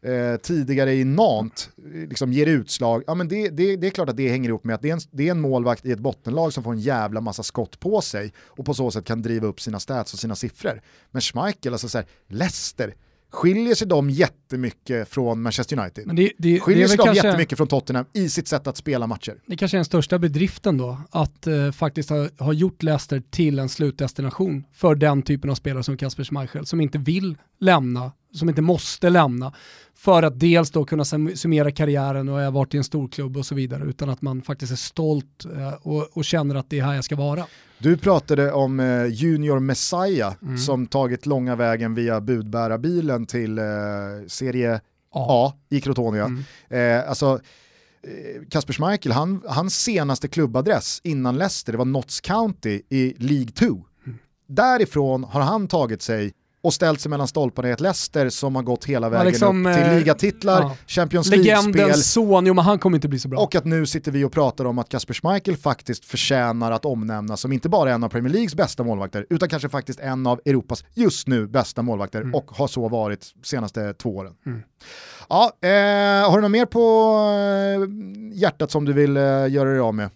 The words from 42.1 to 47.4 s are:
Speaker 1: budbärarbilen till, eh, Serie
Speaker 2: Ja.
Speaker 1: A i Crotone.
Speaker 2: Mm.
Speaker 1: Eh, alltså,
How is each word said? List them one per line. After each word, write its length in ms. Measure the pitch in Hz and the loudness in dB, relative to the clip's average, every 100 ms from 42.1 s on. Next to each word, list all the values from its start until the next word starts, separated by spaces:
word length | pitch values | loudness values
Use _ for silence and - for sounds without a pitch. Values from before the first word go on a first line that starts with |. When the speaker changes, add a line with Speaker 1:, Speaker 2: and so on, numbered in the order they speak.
| 110 | -2
Speaker 1:
budbärarbilen 1040 | 107 123 107 113 113 110 139 175 160 123 117 | -2 -4 -2 -4 -2 -2 -2 -2 -2 -2 -4
till, 320 | 120 110 110 | -4 -4 -4
eh, 60 | 107 104 104 101 101 104 101 | -4 -4 -6 -6 -8 -12 -12
Serie 520 | - 131 127 120 113 - _ _ | -8 -4 -2 0 -2 -6 _ _
Speaker 2:
Ja. 140 | - 123 | -8 0
Speaker 1:
A 300 | 127 131 139 _ | 2 2 -2 _
i 120 | 143 | -4
Crotone. 380 | 135 131 117 107 | -2 -2 0 -2
Speaker 2:
Mm. 240 | 110 127 139 - _ | -2 -4 -10 -16 _
Speaker 1:
Eh, 400 | 123 120 117 139 | 0 2 2 0
alltså, 300 | 135 143 131 | 0 0 0